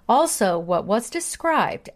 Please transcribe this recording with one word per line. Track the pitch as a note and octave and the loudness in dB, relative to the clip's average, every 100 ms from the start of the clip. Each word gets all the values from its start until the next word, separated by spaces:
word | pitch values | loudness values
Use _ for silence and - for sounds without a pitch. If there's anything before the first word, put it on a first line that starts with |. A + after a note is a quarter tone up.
| - | 2
also | B3+ E4 - G3 E3+ | 2 2 2 0 0
what | E3+ E3+ F3 | 0 -2 0
was | G#3+ A#3+ | -2 -2
described | E4+ - - E4 D4+ F#3 - - | -8 -8 -4 0 0 0 -4 -8